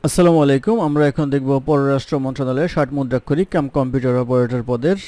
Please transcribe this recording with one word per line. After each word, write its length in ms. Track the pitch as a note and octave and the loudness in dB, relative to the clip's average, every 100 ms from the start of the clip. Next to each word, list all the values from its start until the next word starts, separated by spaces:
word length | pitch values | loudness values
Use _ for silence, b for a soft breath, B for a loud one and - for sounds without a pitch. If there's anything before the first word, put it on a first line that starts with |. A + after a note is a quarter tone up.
| C#3+ | -2
আসসালামু 320 | - F3 E3 | 2 4 6
আলাইকুম। 300 | C#3+ C3+ G#3 A3+ D#3 | 4 2 2 0 0
আমরা 160 | D3 D3 | 2 2
এখন 140 | D3 C#3+ | 0 -2
দেখব 160 | C#3+ C3+ C3+ C#3 | -2 0 -2 0
পররাষ্ট্র 460 | C#3+ C#3 C#3 - D3 | 0 2 -2 -2 -4
মন্ত্রণালয়ের 460 | C3 C3 C3 B2+ E3+ | -4 -4 -4 -2 -2
ষাট 140 | E3 C3+ C#3+ | -2 -2 -2
মুদ্রাক্ষরিক 520 | C3 B2+ - C#3+ F#3+ | -2 -4 -2 -2 0
কাম 120 | F3 C#3 D3 | -2 -2 -2
কম্পিউটার 380 | B2+ C3 B2+ B2 | -2 -2 0 0
অপারেটর 400 | B2 B2+ A#2+ B2 A#2 | 0 0 0 -2 -4
পদের 280 | A#2+ C#3+ G3 | -2 0 -2